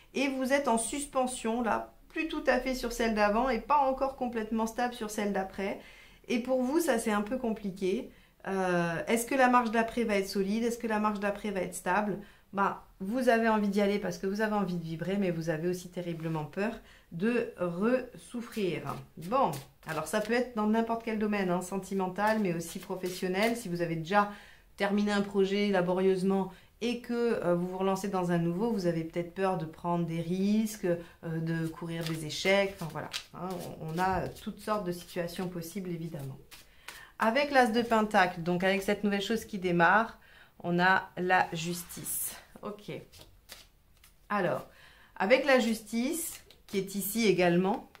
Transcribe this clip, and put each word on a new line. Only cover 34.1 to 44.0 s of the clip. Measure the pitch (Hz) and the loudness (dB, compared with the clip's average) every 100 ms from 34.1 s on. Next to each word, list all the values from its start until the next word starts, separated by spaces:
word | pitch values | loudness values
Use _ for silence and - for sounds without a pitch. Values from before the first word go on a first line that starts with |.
| 185 131 | 0 -4
toutes | - 214 202 | -8 -12 -8
sortes | - 214 180 | -4 -2 -2
de | |
situations | 175 - 180 170 185 175 | -6 -8 -6 -6 -6 -6
possibles, | 175 165 202 180 | -6 -8 -8 -6
évidemment. | 165 165 156 135 135 - - - - - - - - | -6 -8 -8 -10 -12 -16 -20 -20 -20 -18 -18 -18 -2
Avec | 220 262 285 | 2 2 4
l'as | 269 240 | 6 6
de | 233 | 4
pentacle, | 233 220 214 202 180 170 | 2 2 4 4 4 2
donc | 165 175 | -2 2
avec | 190 196 | 2 2
cette | 196 202 | 0 0
nouvelle | 208 202 | 0 0
chose | 196 220 | 0 -2
qui | - 202 | -2 -4
démarre, | 180 175 170 202 220 - - - - - | 0 4 6 6 2 -6 -20 -20 -20 -10
on | 175 175 | -2 4
a | 185 190 - - | 6 4 2 -4
la | 180 185 - | 2 4 2
justice. | 165 170 175 - - 151 - - - - - | -2 -6 -6 -10 -10 -6 -4 -6 -8 -18 -14
Ok. | 208 208 - 127 - - - - - - - _ _ - | -12 -12 -12 -12 -14 -20 -20 -20 -20 -20 -20 _ _ -20